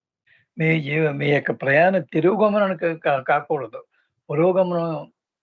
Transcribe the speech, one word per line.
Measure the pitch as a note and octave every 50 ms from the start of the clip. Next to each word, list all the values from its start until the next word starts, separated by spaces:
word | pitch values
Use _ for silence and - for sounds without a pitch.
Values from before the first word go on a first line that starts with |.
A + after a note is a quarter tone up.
| _ _ _ _ _ _ _ _ _ _ _ -
మీ | D#3+ D#3+ D#3+ D#3+
జీవ-, | C#3+ C#3 D3 D#3 D#3+ D3+
మీ | C#3 C#3+ C#3+ C#3+
యొక్క | D3 C#3 C3+ -
ప్రయాణం | B2+ - - C3+ C#3 D3 E3 F#3 G3 F#3
తిరుగుగమనానికి | C#3+ - - D#3+ D#3 F3 G#3+ F#3+ G#3+ G#3+ G3+ G#3+ G3+ F#3+ F#3 D#3+ F3+ E3 E3
కా-, | D#3 - D#3+ C#3+ C3+
కాకూడదు, | B2+ - D3 D3 C#3+ - D#3+ C#3+ B2+ - - - - _ _ _ _ _ _ _ _ -
పురోగమనం | D3 D3 E3 F#3 F3+ F#3 F#3 F3 F3 E3+ E3 E3 D#3+ D3+ E3+ - _ _ _ _ _ _